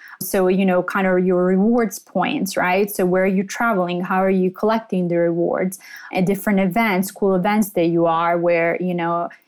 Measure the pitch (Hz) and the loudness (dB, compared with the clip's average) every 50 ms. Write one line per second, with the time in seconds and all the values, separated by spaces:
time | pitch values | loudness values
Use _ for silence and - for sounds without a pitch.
0 | - - - - - - - 196 185 185 190 185 196 190 180 180 175 - - 202 | -20 -20 -14 -12 -8 -4 0 2 2 2 2 2 2 2 2 0 0 0 -2 0
1 | 190 190 185 185 185 185 180 180 180 185 190 185 202 226 233 240 226 202 - - | 0 2 2 2 2 2 2 2 2 2 2 2 4 2 2 2 0 -2 -4 -10
2 | - - - 190 170 - - 143 196 190 - 202 180 180 180 196 208 202 - - | -16 -8 -4 -2 -2 -2 -2 -4 -4 -4 -4 -2 0 0 2 0 0 -2 0 -2
3 | 185 180 180 185 185 196 185 196 202 196 - - 240 233 214 185 180 175 180 175 | 0 0 2 2 2 2 0 0 -2 -4 -6 -4 -2 0 0 0 -2 -2 -4 -6
4 | 185 185 190 185 190 190 190 190 185 180 185 - - 214 220 226 226 - 196 185 | -4 -2 0 0 2 2 2 2 0 0 -2 -2 0 0 0 0 -2 -4 -2 -2
5 | 180 170 175 170 170 170 170 170 170 - - - 190 190 - - - - - - | 0 0 0 2 2 2 0 0 0 0 0 -2 -2 -4 -6 -8 -16 -20 -20 -18
6 | - - - 190 185 190 196 196 - 214 196 190 196 185 170 233 233 220 185 180 | -16 -8 -4 -2 0 0 0 -2 -2 0 0 0 0 0 0 0 0 0 0 -2
7 | 190 - - - 214 196 190 180 180 208 208 214 208 - - 185 165 170 170 170 | -2 -4 -4 -2 0 0 2 2 0 0 0 0 0 0 0 0 0 2 2 2
8 | 170 170 160 165 170 170 175 170 170 175 175 165 165 170 - - 180 180 175 175 | 2 2 2 2 2 0 0 0 2 2 2 2 2 0 0 -2 -4 -4 -2 -2
9 | 165 170 170 170 170 - - - _ | -2 -2 -2 -2 -4 -6 -10 -16 _